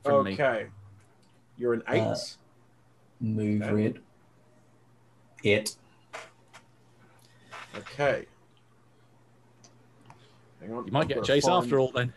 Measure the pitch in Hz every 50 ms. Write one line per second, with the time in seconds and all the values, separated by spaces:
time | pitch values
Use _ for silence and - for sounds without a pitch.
0 | - 143 143 139 - 98 98 147 143 127 117 104 - - - - - - - -
1 | - - _ _ _ _ _ _ _ _ - - 120 120 120 110 - 117 135 160
2 | - 113 - - - - - - _ _ _ _ _ _ _ _ _ _ _ _
3 | _ _ _ - 117 110 107 107 107 107 104 104 101 104 104 107 107 120 - -
4 | - _ _ _ _ _ _ _ _ _ _ _ _ _ _ _ _ _ _ _
5 | _ _ _ _ _ _ _ - - 104 101 110 - - - - _ - _ _
6 | _ _ - - - - - _ _ _ - - - _ - - - - - -
7 | - - - - - - - - - - - - - - - 104 - - - 143
8 | 143 135 110 - - - - _ _ _ _ _ _ _ _ _ _ _ _ _
9 | _ _ _ _ _ _ _ _ _ _ _ _ - - - - - - _ -
10 | - - - - - - - - - - - - 87 104 113 120 - 98 127 147
11 | 160 - 135 117 107 127 139 143 139 175 180 175 127 120 139 135 131 131 - 123
12 | 123 123 -